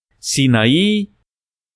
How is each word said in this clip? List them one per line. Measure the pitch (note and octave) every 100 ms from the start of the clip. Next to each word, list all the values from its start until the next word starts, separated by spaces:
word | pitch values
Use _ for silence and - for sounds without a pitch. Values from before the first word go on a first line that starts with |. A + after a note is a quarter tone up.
| _ _
Sinaí, | - - C3+ A#2 A2+ D#3 G#3 G#3+ G3+ _ _ _ _ _ _